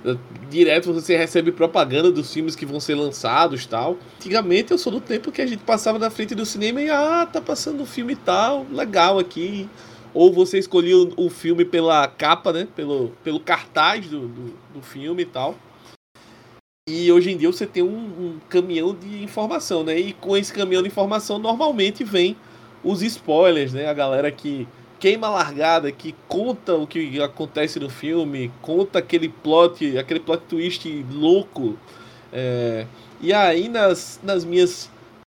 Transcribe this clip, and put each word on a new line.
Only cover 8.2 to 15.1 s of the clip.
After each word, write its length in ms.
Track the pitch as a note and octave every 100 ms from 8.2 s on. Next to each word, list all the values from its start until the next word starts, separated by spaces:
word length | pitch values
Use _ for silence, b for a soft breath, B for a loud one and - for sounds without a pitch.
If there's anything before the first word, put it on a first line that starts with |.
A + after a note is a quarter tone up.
| - F#3 A3+ C#4 C4+
legal 480 | C4+ A3 G3 F3 G3
aqui." 520 | F3+ - F3 G3+ G3 B B B B
Ou 180 | - F3+
você 260 | F3 F#3 G3
escolhia 380 | F#3 F3+ E3+ F#3
o, 300 | F3 - F3+
o 40 |
filme 340 | - E3 E3+
pela 420 | F3 F3 E3 D#3 C#3
capa, 460 | - D3+ E3 F3
né? 160 | E3 F#3 -
Pelo, 360 | D3 C#3+ A#2+ -
pelo 160 | E3 D3+
cartaz 680 | D#3 E3 - D#3+ D#3+ G#3+ F3+
do, 220 | D3 A#2+
do, 260 | A#2+ B2 A#2 -
do 80 | D3
filme 400 | C3 C#3 C#3+